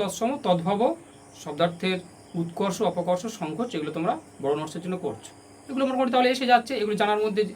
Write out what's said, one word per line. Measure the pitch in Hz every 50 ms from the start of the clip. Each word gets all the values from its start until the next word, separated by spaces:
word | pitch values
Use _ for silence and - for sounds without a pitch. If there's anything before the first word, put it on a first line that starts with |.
তৎসম, | 202 185 - - 226 247 285 - -
তদ্ভব, | 190 175 170 165 190 202 202 240 302 339 - - - - - - - - - -
শব্দার্থের | 156 147 156 170 170 170 - 185 185 185 180 - - - - - - - 170
উৎকর্ষ, | 170 170 - - 196 196 180 - 214 175
অপকর্ষ, | - 175 165 175 180 180 - 220 - -
সংকোচ | 165 156 156 160 233 - -
এগুলো | 156 151 151 160
তোমরা | 165 165 214 - - - - - - -
বড় | 139 147 151
নোটসের | - - - 170 175
জন্য | 180 185 - -
করছো, | 107 107 - - - - - - - - - - -
এগুলো | 262 269 269
মোটামুটি | 262 254 254 269 247 269
তাহলে | 254 247 254 262
এসে | 254 269 240
যাচ্ছে, | 247 233 233 - 269 214
এগুলো | 208 208 208 196
জানার | 208 208 208 214 214
মধ্যে, | 214 190 214 208 180 -